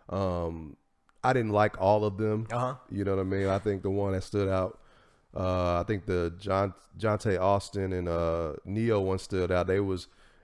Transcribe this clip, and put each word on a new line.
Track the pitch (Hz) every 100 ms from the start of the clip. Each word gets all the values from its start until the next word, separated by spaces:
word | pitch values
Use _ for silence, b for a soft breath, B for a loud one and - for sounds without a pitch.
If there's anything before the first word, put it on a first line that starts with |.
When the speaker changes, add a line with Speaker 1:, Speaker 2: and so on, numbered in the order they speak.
| b
Speaker 1:
Um, | 92 95 87 85 82 78 - _ _ _ _
I | 123
didn't | 127 110
like | 104 107 -
all | 95 107
of | 107 98
them. | 107 107 110
Speaker 2:
Uh-huh. | 120 127 135 -
Speaker 1:
You | 101
know | 98 95
what |
I |
mean? | 95 98 98
I | 98
think | 107 98
the | 95
one | 101 101
that | 95
stood | - 104 95
out, | 95 92 - b b b b b
uh, | - 92 92 87 87
I | 87
think | 104 85
the | 90 85 87
John, | 98 95 98 - - 82
Jonte | 107 104 110 90
Austin | 95 101 - 101 95
and, | 92 87
uh, | 85 82 85 80 69
Neo | - 104 117 104
one | 95 95
stood | - 95 87
out. | 90 87
They | 95
was, | 98 92 - b b b